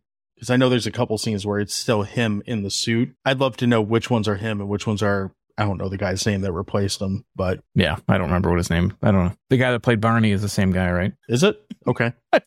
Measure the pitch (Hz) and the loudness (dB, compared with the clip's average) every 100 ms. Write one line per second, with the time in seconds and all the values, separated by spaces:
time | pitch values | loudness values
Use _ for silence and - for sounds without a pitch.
0 | _ _ _ - 117 127 127 123 107 110 | _ _ _ -12 0 2 4 2 0 -4
1 | 120 110 - 104 101 104 104 - - 110 | -2 -2 -2 -4 -2 -4 -4 -6 0 0
2 | 98 - 113 104 - 113 98 - - 113 | 0 -2 -2 -2 -4 -6 -4 -4 -2 0
3 | 127 - - 135 135 110 120 117 107 113 | -2 -4 -4 0 0 0 2 2 2 0
4 | - 120 107 101 110 104 101 101 - 101 | 2 0 0 -2 -4 -4 -4 -4 -2 0
5 | 104 101 95 _ _ - 104 90 95 95 | 0 0 -4 _ _ -4 -2 -2 -4 -4
6 | 98 98 - 101 98 87 - 104 101 - | -4 -2 0 0 -2 -4 -4 -2 -2 -2
7 | 98 95 - - 92 92 - - 85 85 | -4 -6 -8 -6 -4 -4 -4 -2 0 0
8 | - 98 87 90 92 87 87 85 90 - | 0 0 2 0 2 0 0 0 0 0
9 | 113 98 87 - - 131 127 120 - 117 | 2 4 2 -2 -2 2 2 0 2 2
10 | 113 113 110 98 101 - 95 92 90 87 | 4 4 2 2 -2 0 2 2 2 0
11 | 95 - - 117 190 214 - - - 123 | -2 -4 -4 2 2 0 -10 -8 -4 0
12 | 117 - - 311 | 0 -4 -2 0